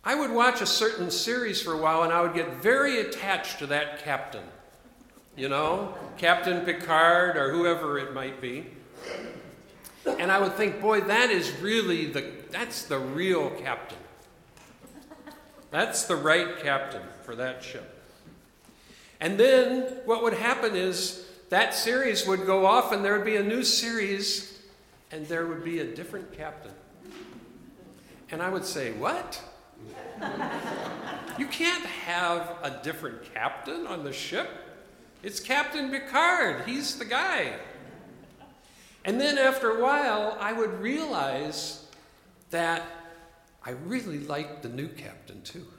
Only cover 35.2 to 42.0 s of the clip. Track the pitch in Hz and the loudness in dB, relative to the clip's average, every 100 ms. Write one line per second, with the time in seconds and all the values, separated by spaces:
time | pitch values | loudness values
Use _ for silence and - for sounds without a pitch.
35.2 | 196 208 - 269 285 311 269 262 269 269 | -10 -10 0 0 0 -4 -4 -4 0 4
36.2 | 339 359 226 151 - 254 285 - 220 247 | 4 4 2 0 -4 -4 -4 -6 -2 0
37.2 | 370 311 143 104 - - - - - - | 0 0 -2 -4 -14 -18 -18 -20 -20 -20
38.2 | - - - - - - - - - 226 | -20 -20 -20 -20 -20 -20 -20 -10 -2 2
39.2 | 285 285 262 262 240 226 254 285 277 214 | 2 6 4 4 0 4 4 4 2 2
40.2 | 208 214 208 226 214 185 208 294 320 196 | 0 -2 -4 0 -2 -2 -2 -2 -2 -2
41.2 | 139 131 151 147 - - - - | 0 -2 -4 -6 -8 -10 -18 -20